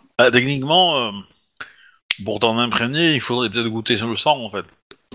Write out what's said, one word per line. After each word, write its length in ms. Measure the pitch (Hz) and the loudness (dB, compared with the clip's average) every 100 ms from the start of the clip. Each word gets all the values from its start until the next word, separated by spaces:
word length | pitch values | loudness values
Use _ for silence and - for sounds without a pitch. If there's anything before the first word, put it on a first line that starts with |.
| _ - | _ 2
Ah, 100 | 123 | 4
techniquement, 680 | 123 131 143 135 170 180 151 | 4 2 -2 2 4 4 2
euh, 120 | 117 101 92 _ _ - - _ _ _ - - | -2 -6 -14 _ _ -20 -20 _ _ _ -8 -6
pour 160 | 101 104 | -6 0
t'en 200 | 113 113 | 0 2
imprégner, 560 | 120 104 117 147 170 143 | 0 0 -2 0 0 0
il 40 | |
faudrait 280 | - 123 120 | -2 -2 -2
peut-être 180 | 104 117 | -2 -4
goûter 280 | 110 107 113 | -4 -2 -2
sur 100 | 113 | -2
le 80 | 110 | 0
sang, 220 | 156 143 | 0 0
en 80 | 113 | -4
fait. 140 | 101 87 _ _ - _ | -10 -12 _ _ -20 _